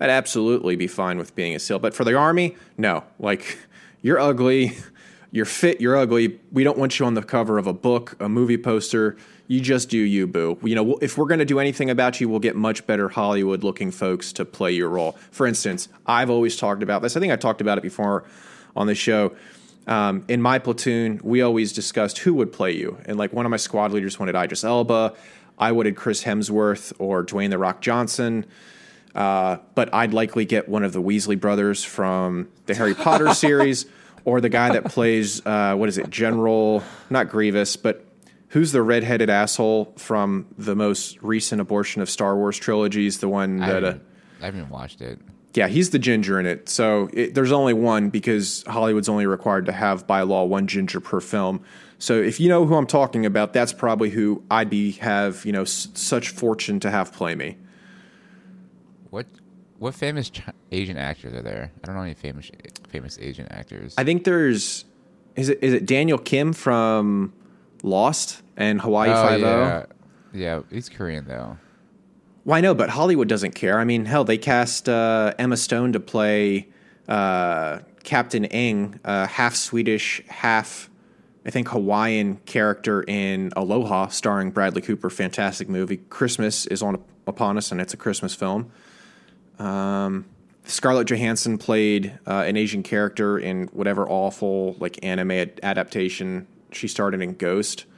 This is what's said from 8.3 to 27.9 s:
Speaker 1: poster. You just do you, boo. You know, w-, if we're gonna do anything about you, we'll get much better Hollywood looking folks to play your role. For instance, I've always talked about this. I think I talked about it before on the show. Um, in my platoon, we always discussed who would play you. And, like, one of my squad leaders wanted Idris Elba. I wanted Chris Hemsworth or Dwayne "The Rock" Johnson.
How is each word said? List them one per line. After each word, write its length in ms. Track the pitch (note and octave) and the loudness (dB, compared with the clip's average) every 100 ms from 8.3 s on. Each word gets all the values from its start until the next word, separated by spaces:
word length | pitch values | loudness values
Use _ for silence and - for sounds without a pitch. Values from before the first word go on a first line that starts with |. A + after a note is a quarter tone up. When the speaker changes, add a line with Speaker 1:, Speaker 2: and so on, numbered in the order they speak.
| A#2 A#2+ A#2 | 2 2 2
Speaker 1:
poster. 600 | A#2+ A2 - A2+ G#2+ G2+ - - - | 2 -2 0 0 0 -2 -16 -16 -4
You 120 | B2+ | -2
just 280 | B2+ C3 B2 | 2 0 0
do 100 | A2+ | 0
you, 300 | G#2 G2+ F#2 | 2 2 0
boo. 280 | E2+ E2 F2 | 0 -2 -2
You 140 | A2+ A2 | -2 0
know, 60 | |
w-, 140 | A2 C#3+ | 2 0
if 160 | C#3 - | -2 0
we're 80 | D#3 | 2
gonna 180 | E3 | 2
do 140 | C#3 C3+ | 2 2
anything 320 | C#3 C3 C3 | 0 0 0
about 300 | B2+ B2+ B2 | 2 2 0
you, 80 | A#2 | 0
we'll 100 | A2 | 0
get 160 | A2 | 0
much 320 | - A2 A2 - | 0 0 -2 -2
better 220 | G#2+ G2 | 0 0
Hollywood 560 | - G#2 G2+ F#2+ F#2+ | 0 0 2 2 0
looking 260 | G2 F2+ F#2+ | -2 -4 -6
folks 420 | F2+ F#2 F2+ - | -4 -2 -2 -6
to 100 | - | -8
play 260 | F2+ - F#2 | -8 -4 0
your 180 | F2+ E2+ | 0 0
role. 280 | F2+ E2+ - - | 0 -2 -4 -10
For 160 | - C3 | -2 0
instance, 400 | A2 G#2+ F2+ - - - | 0 -2 -4 -8 -10 0
I've 240 | A#2 B2+ | 2 4
always 260 | A#2+ A2+ A#2 | 2 2 0
talked 280 | G#2+ G2+ | -2 -2
about 180 | G2+ G2+ | 0 0
this. 140 | A#2+ E3 | 0 0
I 40 | |
think 120 | F#3+ | 0
I 40 | A2+ | 2
talked 240 | A#2+ A2 | 0 0
about 160 | G#2 G2+ | 0 0
it 40 | |
before 400 | F2+ - G2+ G2+ - - - - - - | -2 -4 -2 -2 -4 -20 -20 -20 -10 -2
on 100 | G#2 | 0
the 80 | |
show. 380 | G2+ - G#2+ G2+ - - - - - - | 0 2 2 2 -2 -20 -20 -20 -12 -2
Um, 360 | A2 G#2 F#2+ F#2 | 0 2 0 -2
in 160 | A#2+ | 0
my 160 | B2 C3 | 4 2
platoon, 640 | B2+ A2+ B2+ A#2 A2+ G#2 | 0 -2 0 0 0 -2
we 200 | G#2 B2 | 0 2
always 300 | B2 A2+ G#2 | 4 2 0
discussed 460 | G#2 G2 - G#2 - | -4 -4 -2 -2 0
who 160 | F3+ | 2
would 180 | D3+ G#2+ | 2 0
play 200 | - F#2 | -2 -2
you. 260 | E2+ - - - | -2 -6 -8 -8
And, 100 | G#2 | -4
like, 140 | G2+ | -2
one 140 | A#2 A#2+ | -2 -2
of 40 | |
my 60 | A2 | -2
squad 360 | - G#2+ G#2 | -2 0 0
leaders 260 | G#2 F#2+ - | 0 -4 -4
wanted 160 | F#2+ | -2
Idris 300 | F2+ F2+ - | 0 -2 -2
Elba. 500 | A2 A#2+ A#2+ A2+ A2 - - - - - | 0 2 2 2 0 -4 -20 -20 -12 -2
I 100 | A2 | 2
wanted 240 | A#2 G#2+ | 2 2
Chris 300 | F#2+ A#2+ G#2 | 0 -2 -2
Hemsworth 680 | A#2+ G#2 G2+ G#2+ G#2 G2+ - - | -2 -2 0 2 2 0 -4 -6
or 260 | F#2+ F#2 | -2 -2
Dwayne 260 | F2 G2+ G2+ | -2 -2 -2
"The 80 | F#2 | 0
Rock" 240 | F#2 F#2 | 0 0
Johnson. 640 | - | 0